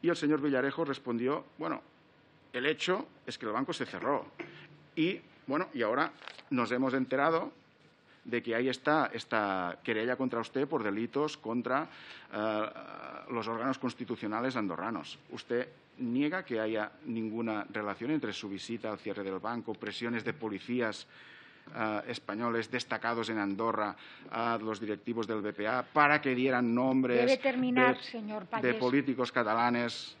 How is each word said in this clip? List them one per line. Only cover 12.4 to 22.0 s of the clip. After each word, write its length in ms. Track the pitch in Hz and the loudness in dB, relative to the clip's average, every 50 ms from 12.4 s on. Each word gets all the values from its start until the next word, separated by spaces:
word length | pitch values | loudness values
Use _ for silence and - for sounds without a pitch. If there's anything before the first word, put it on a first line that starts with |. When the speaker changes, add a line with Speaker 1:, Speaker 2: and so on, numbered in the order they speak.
| 107 110 107 107 110 - - 92 - - - - - - - - - - | 0 0 0 0 -2 -4 -6 -10 -14 -12 -14 -12 -12 -12 -14 -14 -10 -6
Speaker 1:
los 180 | 123 117 107 113 | -4 -4 -2 -2
órganos 300 | 117 113 120 135 131 - | -2 -2 0 -2 -2 0
constitucionales 760 | - 123 - - 123 - 117 - 117 107 107 113 123 131 127 | -2 -4 -4 -4 -6 -6 -4 -4 -4 -4 -2 0 0 0 0
andorranos. 640 | 123 107 95 85 - 92 113 113 87 69 - - - - - | 0 -2 -2 -2 -2 -4 -4 -4 -4 -6 -10 -14 -16 -14 -14
¿Usted 380 | - - - - 120 120 127 123 - - - _ - | -14 -14 -4 -2 0 0 0 -4 -10 -20 -20 _ -10
niega 480 | - 127 117 120 131 147 147 175 190 185 | -6 -4 0 2 2 2 2 0 -2 -4
que 160 | - 123 110 | -2 -2 0
haya 320 | 110 107 110 107 107 - - - - | 0 0 0 0 -2 -4 -6 -12 -8
ninguna 600 | - 113 113 110 110 107 117 117 113 107 104 101 - | -4 -4 -2 -2 -2 -2 -2 -2 -2 -2 -2 -4 -4
relación 400 | 104 107 107 101 98 - 113 135 | -4 -4 -2 -2 -4 -4 -2 0
entre 240 | 156 151 135 107 101 | 0 0 0 -2 -6
su 160 | - - 101 | -6 -6 -6
visita 400 | 98 95 - - 117 110 - 110 | -8 -8 -6 -8 -6 -4 -4 -6
al 80 | 104 95 | -6 -4
cierre 240 | - 107 98 104 | -6 -6 -4 -4
del 160 | 98 98 95 92 | -4 -4 -4 -4
banco, 340 | 95 110 120 117 101 117 | -4 -4 -4 -4 -4 -6
presiones 520 | 107 - - 107 98 - 117 117 120 113 107 | -8 -6 -6 -8 -6 -4 -4 -2 -2 -2 -2
de 100 | 117 110 | -4 -4
policías, 720 | - 113 110 101 95 - - 123 123 117 110 101 - - - - - - - - - - - - - - - - | -4 -4 -4 -4 -6 -4 -2 0 0 0 0 -2 -6 -12 -16 -20 -20 -20 -20 -20 -20 -20 -20 -20 -20 -20 -12 -6
eh, 280 | 117 113 110 107 104 | -4 -2 -2 -2 -2